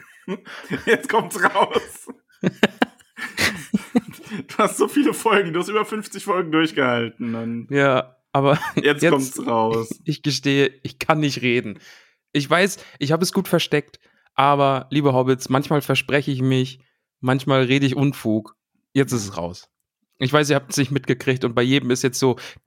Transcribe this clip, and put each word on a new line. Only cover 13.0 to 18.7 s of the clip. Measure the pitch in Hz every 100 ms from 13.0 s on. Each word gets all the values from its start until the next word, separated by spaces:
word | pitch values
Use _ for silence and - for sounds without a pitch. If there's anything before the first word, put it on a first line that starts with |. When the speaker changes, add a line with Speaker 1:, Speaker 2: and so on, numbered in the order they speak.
| 139
Speaker 2:
habe | 165
es | 180
gut | 202 185
versteckt, | 170 - 147 - - _ _ _
aber, | - 139 143 139 135 131
liebe | 143 143
Hobbits, | 127 127 131 -
manchmal | 131 143 151
verspreche | - 135 - 143 139
ich | 131
mich, | 131 131 131 - _ _ _ -
manchmal | 127 131 131 135
rede | 123 139 139
ich |
Unfug. | 127 143 135 113 110 107 _ _